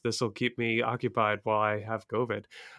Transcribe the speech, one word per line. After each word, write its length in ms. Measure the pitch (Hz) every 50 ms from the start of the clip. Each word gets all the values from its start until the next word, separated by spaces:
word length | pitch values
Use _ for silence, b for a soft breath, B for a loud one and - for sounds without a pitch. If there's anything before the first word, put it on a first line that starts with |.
| -
This'll 260 | 120 110 - 123 110
keep 280 | 101 - 123 123 - -
me 240 | 117 113 113 117 117
occupied 580 | 113 120 123 - 117 - 120 110 107 104 101 -
while 160 | 113 107 107
I 200 | 107 107 107 107
have 280 | 104 110 113 110 - -
covid." 360 | 104 110 127 113 107 104 107 _ B B B B B